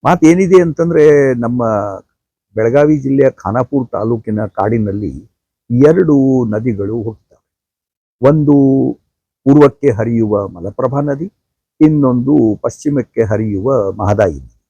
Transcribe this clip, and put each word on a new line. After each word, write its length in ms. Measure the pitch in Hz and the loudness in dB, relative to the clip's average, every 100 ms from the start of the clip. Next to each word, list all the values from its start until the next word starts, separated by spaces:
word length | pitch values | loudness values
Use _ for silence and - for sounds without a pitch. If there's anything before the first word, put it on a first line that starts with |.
ಮಾತೇನಿದೆ 580 | 135 175 156 175 190 185 | 0 2 4 4 4 4
ಅಂತಂದ್ರೆ, 720 | 170 147 170 165 147 147 135 | 2 -2 -2 2 4 4 2
ನಮ್ಮ 300 | 123 117 123 117 107 101 95 _ _ _ _ _ 104 | 0 -2 -2 -2 -2 -4 -10 _ _ _ _ _ -4
ಬೆಳಗಾವಿ 420 | 113 135 151 151 | 0 2 2 0
ಜಿಲ್ಲೆಯ 320 | 135 135 135 | 0 2 2
ಖಾನಾಪುರ 580 | - 92 113 127 139 123 | 0 -6 -4 -2 -4 -6
ತಾಲೂಕಿನ 540 | - 110 117 110 107 107 | -6 -4 -4 -4 -6 -6
ಕಾಡಿನಲ್ಲಿ 840 | - 107 117 104 98 101 65 - _ _ _ _ | -4 -2 -2 -2 -4 -8 -10 -18 _ _ _ _
ಎರಡು 720 | 120 143 170 170 143 135 131 120 | 2 4 4 2 2 2 0 -2
ನದಿಗಳು 560 | 107 120 104 101 117 | -4 -4 -4 -6 -6
ಹುಟ್ಟುತ್ತವೆ. 600 | 110 110 _ _ _ _ _ _ _ _ _ _ 127 | -8 -12 _ _ _ _ _ _ _ _ _ _ 0
ಒಂದು 240 | 156 147 143 139 135 131 - _ _ _ _ | 2 2 2 2 2 -2 -6 _ _ _ _
ಪೂರ್ವಕ್ಕೆ 480 | - 143 143 - 139 | 2 4 4 2 -2
ಹರಿಯುವ 560 | 104 113 117 110 104 98 | -2 -2 -2 0 -2 -4
ಮಲಪ್ರಭಾ 540 | 90 87 - 127 135 | -10 -14 -6 -6 -4
ನದಿ, 320 | 143 139 185 _ _ _ _ _ | -4 -6 -8 _ _ _ _ _
ಇನ್ನೊಂದು 760 | 156 151 139 123 127 147 113 104 | 2 4 0 0 0 2 2 0
ಪಶ್ಚಿಮಕ್ಕೆ 600 | 120 - 147 143 113 - | -6 -6 -4 -4 -6 -4
ಹರಿಯುವ 680 | 110 107 110 98 107 135 98 | -2 -2 -4 -4 -2 -2 -2
ಮಹದಾಯಿ 440 | 87 98 104 101 71 | -4 -2 0 0 -2
ನದಿ. 260 | 64 _ _ | -16 _ _